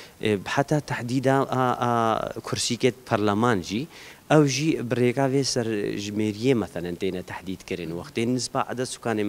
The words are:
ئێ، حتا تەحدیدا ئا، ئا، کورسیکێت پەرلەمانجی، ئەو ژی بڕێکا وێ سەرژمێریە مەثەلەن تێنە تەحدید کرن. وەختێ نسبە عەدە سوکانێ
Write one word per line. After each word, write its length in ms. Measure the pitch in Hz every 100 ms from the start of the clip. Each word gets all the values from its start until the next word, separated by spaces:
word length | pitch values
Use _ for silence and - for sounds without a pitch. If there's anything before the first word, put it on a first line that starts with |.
| - -
ئێ، 80 | 107 101 -
حتا 260 | - - 151
تەحدیدا 580 | - 135 120 131 127 135 131
ئا، 120 | 127 127 120
ئا، 100 | 120 117 113 107 - - -
کورسیکێت 500 | 101 - 120 127 117 -
پەرلەمانجی، 800 | 113 104 101 120 101 82 104 160 - - - -
ئەو 120 | 151 143
ژی 260 | 127 156 120 120
بڕێکا 360 | 123 123 120 135
وێ 100 | 135 131
سەرژمێریە 1000 | 127 113 107 110 107 101 104 107 104 123 120
مەثەلەن 340 | 90 87 85 87
تێنە 200 | 95 92 87
تەحدید 320 | - 92 92 -
کرن. 220 | 90 82 85
وەختێ 240 | 82 113 117 127
نسبە 260 | 120 135 113
عەدە 160 | 120 127
سوکانێ 300 | - 120 107